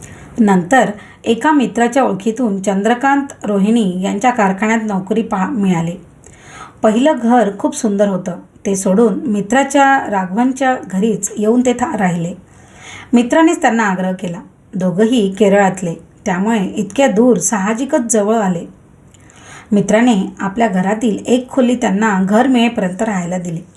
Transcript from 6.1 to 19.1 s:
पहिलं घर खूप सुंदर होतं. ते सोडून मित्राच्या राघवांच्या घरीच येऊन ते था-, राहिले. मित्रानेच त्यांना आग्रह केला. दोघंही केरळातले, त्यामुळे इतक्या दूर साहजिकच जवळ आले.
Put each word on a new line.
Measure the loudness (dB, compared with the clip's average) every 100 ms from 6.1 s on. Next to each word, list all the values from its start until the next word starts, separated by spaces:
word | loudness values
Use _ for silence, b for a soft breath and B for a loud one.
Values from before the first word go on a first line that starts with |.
| -20 B B B B B -2
पहिलं | 0 4 2 2
घर | 2 2 2 -2
खूप | -4 -2
सुंदर | -2 0 0
होतं. | 0 -6 -10 -14 _ -4
ते | -2
सोडून | 0 2 2
मित्राच्या | 0 -2 -4 0 0 2 2 4 2 0
राघवांच्या | -4 -2 -2 -2 0 -2 -2 -4
घरीच | -2 -2 -2 -6 -4
येऊन | 0 2
ते | 2
था-, | 0 -2 0
राहिले. | -2 -2 -4 -8 -18 B B B B B B
मित्रानेच | 0 2 4 4 2
त्यांना | 0 2
आग्रह | 0 -2 -4
केला. | -4 -8 -10 -14 _ _
दोघंही | -4 -2 0 2 2 0 2
केरळातले, | 2 4 2 0 -6 -8 -14 -12
त्यामुळे | -6 -2 0 0
इतक्या | -2 -4 -4 0 2
दूर | 4 4 2
साहजिकच | 0 -2 -2 -4 -2 -2
जवळ | 0 0 2 0
आले. | 0 -2 -8 -18 _ -20 -20